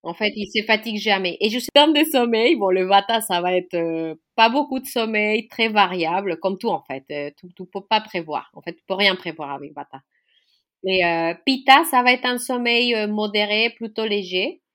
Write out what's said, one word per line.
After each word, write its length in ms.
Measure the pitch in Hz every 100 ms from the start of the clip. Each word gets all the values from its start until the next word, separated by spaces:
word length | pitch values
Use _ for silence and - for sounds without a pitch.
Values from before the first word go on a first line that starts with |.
En 100 | 165
fait, 180 | 175 214 214
il 100 | 196
se 180 | 214
fatigue 320 | 214 214 226 208
jamais. 400 | 202 196 180 170
Et 100 | 214
juste 180 | 240 240
en 60 | 285
termes 120 | 294
de 120 | 294
sommeil, 500 | 311 269 240 226 233
bon, 140 | 294 196
le 180 | 185 185
Vata, 340 | 202 196 226
ça 200 | 214 180
va 120 | 180
être, 220 | 180 180
euh, 400 | 170 165 165 160 160 _ -
pas 120 | 226
beaucoup 300 | 262 277 262
de 80 | -
sommeil, 640 | 247 220 214 214 220 220
très 200 | - 226
variable, 720 | 214 190 185 160 180 202 160
comme 180 | 190 190
tout, 120 | 233
en 140 | 165
fait. 200 | _ 135 _
Euh, 200 | 147 147 143
tu, 160 | 175
tu 140 | - 185
peux 180 | 196
pas 160 | 196 220
prévoir. 480 | 214 180 160 147 -
En 80 | -
fait, 120 | 175
tu 100 | 170 _
peux 80 |
rien 220 | 190 202 185
prévoir 340 | 180 160 143
avec 240 | 143 143
Vata. 260 | 143 143 135 _ _ _ _ _ _ _ _
Et, 200 | 190 185
euh, 300 | 175 165 165 175
Pitta, 380 | - 269 269 269 330
ça 140 | 254
va 80 | 247
être 140 | 247 254
un 120 | 247
sommeil, 560 | - 247 240 233 247
euh, 140 | 226 208
modéré, 640 | 214 214 208 208 214 233
plutôt 360 | - 226 220 220
léger. 560 | 208 180 185 226 - _